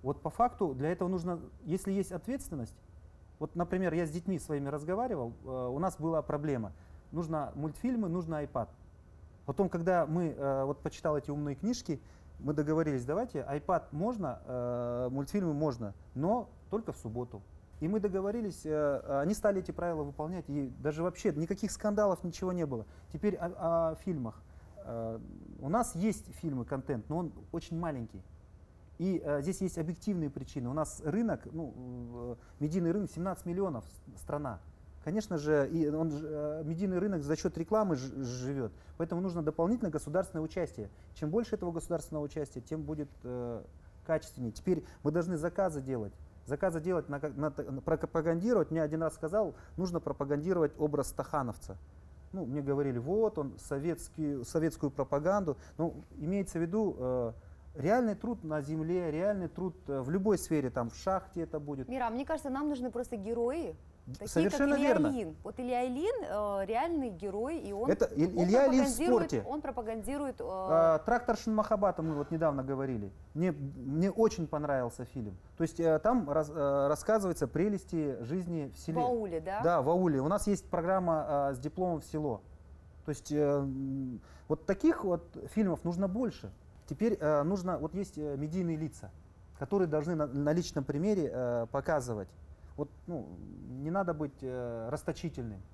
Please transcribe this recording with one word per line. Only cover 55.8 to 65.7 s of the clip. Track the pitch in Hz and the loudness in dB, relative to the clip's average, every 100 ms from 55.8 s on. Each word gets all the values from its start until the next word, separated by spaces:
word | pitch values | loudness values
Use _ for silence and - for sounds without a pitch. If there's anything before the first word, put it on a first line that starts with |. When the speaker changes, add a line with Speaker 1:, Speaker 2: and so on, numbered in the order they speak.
| 165 - - - | -2 -2 -14 -6
Speaker 1:
имеется | 151 202 190 165 | -2 0 0 -2
в | |
виду, | 165 208 208 - | 0 2 0 0
э, | 127 127 117 113 - - - 151 | 0 0 0 -4 -16 -20 -16 -2
реальный | 143 240 233 | 4 4 4
труд | 202 240 233 | 0 -4 -4
на | 160 151 | -2 -4
земле, | 139 160 160 180 170 | -2 -2 0 0 0
реальный | 151 196 202 170 | 0 0 0 -2
труд, | - 185 - - | -4 -4 -6 -4
э, | 139 | -4
в | 127 | 0
любой | 185 196 185 | 2 4 4
сфере, | - 156 131 | 4 2 2
там, | 127 117 | 0 -4
в | - | -2
шахте | - 190 - 175 | 0 0 -2 -6
это | 160 156 | -4 -4
будет. | 147 139 131 | -6 -6 -4
Speaker 2:
Мира, | 254 240 | -2 -2
мне | 233 | -2
кажется, | 285 320 285 | -2 -4 -2
нам | 262 294 | -2 0
нужны | 277 247 | 0 -2
просто | 233 247 226 | -4 -4 -6
герои, | 196 233 233 311 233 156 - - - | -2 0 0 0 -4 -8 -16 -20 -14
Speaker 1:
Г-, | |
Speaker 2:
такие, | 127 208 | -10 0
Speaker 1:
совершенно | 165 185 285 285 | 4 4 4 4
Speaker 2:
как | 285 | 6
Илья | 285 | 6
Speaker 1:
верно. | 226 302 | 6 6
Speaker 2:
Ильин. | 262 175 156 | 2 -2 -6
Вот | - 214 | -10 -6
Илья | 247 | -2